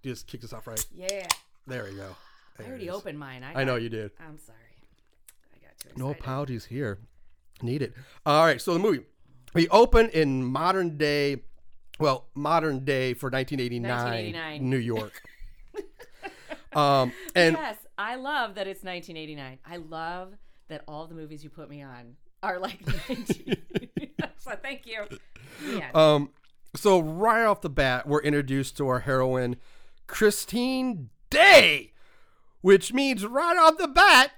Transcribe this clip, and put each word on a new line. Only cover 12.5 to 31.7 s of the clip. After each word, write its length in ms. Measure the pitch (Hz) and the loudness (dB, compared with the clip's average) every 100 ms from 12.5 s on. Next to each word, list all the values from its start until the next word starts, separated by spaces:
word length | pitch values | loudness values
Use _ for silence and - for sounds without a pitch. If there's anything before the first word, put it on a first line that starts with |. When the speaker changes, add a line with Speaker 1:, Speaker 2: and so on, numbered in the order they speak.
| 165 156 135 135 | 0 0 -4 -2
Speaker 1:
day 260 | 135 131 | -2 -2
for 180 | 123 135 | -4 -4
nineteen 300 | 131 131 139 | -4 -4 -4
eighty-nine, 300 | 123 120 117 120 | -4 -4 -4 -2
Speaker 2:
Nineteen 200 | 120 117 110 110 | -2 -4 -6 -8
eighty-nine. 340 | 160 151 131 | -10 -6 -2
Speaker 1:
New 80 | 131 | -2
York. 440 | 117 110 107 - - - - - - | -2 -4 -6 -14 -20 -18 -16 -16 -18
Speaker 2:
<laughs> 80 | 427 - - - - 392 - - - - | -18 -18 -20 -20 -18 -18 -18 -16 -16 -8
Speaker 1:
Um, 400 | 151 143 139 127 - - | 0 2 2 0 -4 -4
and 220 | - 165 320 | 2 4 2
Speaker 2:
Yes, 200 | 285 - - - | -4 -10 -16 -8
I 160 | 208 | -8
love 400 | 254 262 294 226 | -6 -4 -4 -4
that 140 | 196 190 | -6 -10
it's 160 | 185 | -8
nineteen 320 | 190 180 175 160 | -10 -12 -12 -14
eighty-nine. 420 | 156 147 135 131 - | -14 -14 -16 -18 -16
I 120 | 175 | -16
love 560 | 160 160 160 180 185 208 - - - | -12 -10 -10 -10 -12 -18 -20 -20 -16
that 160 | 156 - | -16 -14
all 220 | 151 160 | -14 -14
the 80 | 160 | -16
movies 260 | 156 151 | -16 -16
you 80 | 147 | -18
put 180 | 156 151 | -18 -18
me 140 | 143 | -18
on 320 | 139 123 120 139 - _ | -18 -20 -20 -20 -20 _
are, 160 | 196 180 | -6 -4
like, 200 | 185 - 156 | -6 -8 -4
<laughs> 220 | - - | -4 -2
nineteen. 480 | 262 226 - - 226 - - 247 - 294 - 294 - | -8 -4 -6 -2 -6 -4 -8 -6 -10 -10 -10 -10 -10
So 100 | - 220 | -12 -10
thank 240 | 269 277 233 | -10 -12 -12
you. 180 | 220 208 - - - - - 294 | -12 -12 -14 -18 -20 -20 -14 -8
Yeah. 240 | 226 139 | -6 -2
Speaker 1:
Um, 360 | 160 156 147 143 _ _ - - | 4 6 6 0 _ _ -20 -18
so 240 | - 208 185 | 0 4 4
right 440 | 156 160 220 220 | 4 0 2 4
off 160 | 226 196 | 4 2
the 100 | 170 | -2
bat, 360 | 135 135 123 143 | 0 2 0 0
we're 140 | 147 | 0
introduced 540 | 147 147 135 135 131 - | 2 0 0 -2 -4 -4
to 100 | 139 | -2
our 120 | 127 | -2
heroine, 560 | 127 131 131 127 123 123 - - - - - | 0 0 2 0 -2 -6 -12 -20 -20 -20 -14
Christine 1040 | - 214 208 - 226 247 262 254 196 123 - - | 2 2 2 -6 -2 -2 -2 -2 -6 -10 -18 -2
Day, 640 | 294 381 330 180 | 6 10 10 8